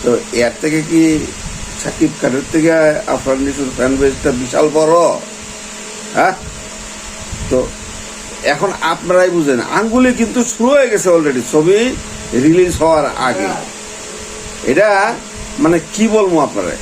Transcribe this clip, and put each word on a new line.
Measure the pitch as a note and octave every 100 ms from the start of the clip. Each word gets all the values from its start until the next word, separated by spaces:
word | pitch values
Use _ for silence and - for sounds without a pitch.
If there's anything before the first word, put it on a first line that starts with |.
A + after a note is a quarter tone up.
তো | B2+ A#2 -
এর | A#2+ A#2+ -
থেকে | D#3 D#3
কি | D#3 E3 D#3+ D#3 C#3+ - - - - -
শাকিব | - - D#3 -
খানের | - B2+ -
থেকে | D#3+ D#3+ D#3+ D#3 D3+ -
আফরান | C3+ C3+ C3+
নিশোর | C#3 C#3 C3+ B2+
ফ্যান | B2+ C3+
বেজটা | C#3 C3 D3+
বিশাল | B2 B2+ C#3+ D3+
বড়? | D3 D#3 E3+ D#3+ - - - - - - - - - -
হ্যাঁ? | - F3 - - - - - - - - - - - -
তো | B2+ B2 - - - - - - -
এখন | - D3 F#3+ F3
আপনারাই | D#3+ E3+ E3+ F3+ F3+
বুঝেন, | E3+ D3 B2+
আঙ্গুলি | - D3+ A3 A#3+ B3+
কিন্তু | B3 A3+ B3
শুরু | A#3 - A#3
হয়ে | C#4+ B3+
গেছে | G#3 F3+
already, | E3+ D3+ B2+ A2+
ছবি | D#3 D#3+ G3+ B3 - - - -
রিলিজ | A#2+ C#3+ E3+ F3+ -
হওয়ার | D#3+ D#3+ C3+ -
আগে। | B2+ A#2 C#3 - - - - - - - - - - - -
এটা, | C#3 G#3 B3 D4 A#3 - - - -
মানে, | D3+ E3+ -
কি | - A3
বলবো | G#3+ F#3+ E3
আপনারা | C3 G#2 F2+ C#2